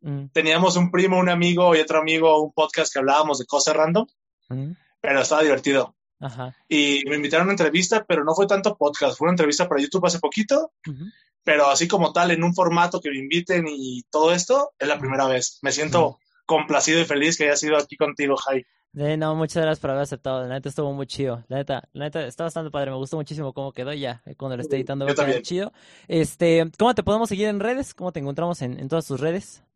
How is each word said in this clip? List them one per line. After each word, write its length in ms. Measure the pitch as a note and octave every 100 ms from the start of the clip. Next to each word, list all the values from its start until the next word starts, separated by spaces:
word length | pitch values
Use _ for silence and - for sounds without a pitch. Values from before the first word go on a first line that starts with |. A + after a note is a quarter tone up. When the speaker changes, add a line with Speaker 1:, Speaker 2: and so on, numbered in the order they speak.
Speaker 1:
Ujú. 260 | D#3 C#3+ C#3
Speaker 2:
Teníamos 440 | - D#3 D#3+ F#3 F3+
un 140 | F3
primo, 280 | F3+ F#3 F#3
un 100 | F3+
amigo 440 | F3 F3 E3+ F3+
y 40 | D#3+
otro 200 | D#3 D#3
amigo, 420 | D#3 D#3+ D#3+ D#3
un 100 | D3+
podcast 400 | - D#3 - D#3
que 60 | C#3
hablábamos 400 | C3 C#3+ D#3 C#3+
de 80 | A#2+
cosas 280 | C#3+ C#3+ D3+
random, 300 | D#3 F3+ A#3+ _ _ _ _
Speaker 1:
Ujú. 240 | B2+ C#3 F3 _ _
Speaker 2:
pero 200 | D3+ C#3
estaba 200 | C3 D3+
divertido. 520 | D#3 C3+ C#3 C#3 B2 _ _ _
Speaker 1:
Ajá. 340 | C#3 A#2+ B2+ - _
Speaker 2:
Y 340 | D3+ C#3+ C#3+ C#3
me 80 | D3
invitaron 280 | C#3+ D#3
a 20 | F3+
una 60 |
entrevista, 500 | G3 D#3+ D#3+ F#3 A3 G#3+
pero 180 | E3
no 100 | D3
fue 120 | D#3+ G3
tanto 300 | G3 G3 E3+
podcast, 400 | D3 D3 C#3 A#2+
fue 100 | D#3+
una 60 |
entrevista 340 | F3+ D#3 D3 F3
para 120 | D3
YouTube 240 | C#3+ F#3+ F3+
hace 120 | F3+
poquito, 540 | D3+ F3 G#3+ C#4 D#4+ _ -
Speaker 1:
Ujú. 180 | C3+ F3 - _ _
Speaker 2:
pero 260 | - D3+ C#3+
así 160 | C#3 F3
como 240 | F#3+ D#3+
tal, 180 | - F3
en 100 | E3
un 100 | F3
formato 460 | F3 F3 E3+ F3 F3
que 100 | D3+
me 80 | C#3
inviten 460 | C3+ E3 F3 F#3 D#3+
y 340 | D3 C3 B2 -
todo 220 | D#3 D#3
esto, 380 | F3+ F3 C4 D4 _
es 80 | C#3+
la 60 |
Speaker 1:
Ujú. 80 | D3
Speaker 2:
primera 240 | C3+ C3+ C3
vez. 300 | C3 B2 -
Me 100 | C#3
siento 360 | C3 D#3 E3+ D#3
Speaker 1:
Ujú. 100 | - _ _
Speaker 2:
complacido 560 | - D#3+ D3+ D3 C#3+ D#3+
y 40 |
feliz 340 | E3 C#3+ D3 D#3+
que 60 |
haya 120 | D3+ C#3+
sido 200 | D3+ D3+
aquí 200 | D3 D3
contigo, 400 | D3+ C#3+ C#3+ C3+
Jai. 300 | - C3+ B2+ _ _ C#3+
Speaker 1:
Eh, 180 | D3 D#3
no, 160 | D#3
muchas 280 | D#3 D#3+ F3
gracias 180 | D#3+ D#3
por 100 | D3
haber 140 | C3+
aceptado. 360 | C#3+ C3 - C3 B2+
La 80 |
neta 160 | C3 C#3
estuvo 200 | C3+ D3
muy 120 | C#3 C3+
chido. 380 | - C3+ A#2 A#2+
La 100 | C3+
neta, 280 | C#3 C3+ -
la 140 | - D3
neta 200 | D3+ C3+
está 180 | -
bastante 260 | E3+ E3 D#3+
padre. 200 | C#3+ C3+
Me 40 | C3
gustó 220 | C3+ D#3+
muchísimo 340 | D3 D3+ C#3+
cómo 200 | C3 C#3
quedó. 200 | C3 B2+
Ya, 300 | D3 C3+ A#2
eh, 100 | - -
cuando 200 | C3+ B2
lo 60 |
esté 140 | D3 C#3
Speaker 2:
Sí, 40 |
Speaker 1:
editando 240 | C3 C#3
Speaker 2:
yo 40 | C#3
Speaker 1:
va 40 |
a 20 | C#3+
quedar 100 | C#3+
Speaker 2:
también. 160 | B2+
Speaker 1:
chido. 300 | - F3+ G#3 _ - - _
Este, 560 | E3 D3+ - E3+ E3 E3 -
¿cómo 160 | A3
te 80 | A3
podemos 260 | F#3+ G#3+ A3+
seguir 200 | G3 G#3+
en 120 | G#3
redes? 320 | G3+ B3+ C#4
¿Cómo 180 | - F3+
te 80 | E3+
encontramos 420 | C#3 C#3 E3+ E3+
en, 180 | B2+ B2+
en 80 | C3+
todas 180 | E3 D#3
tus 140 | C3+
redes? 420 | D3+ F3 - - _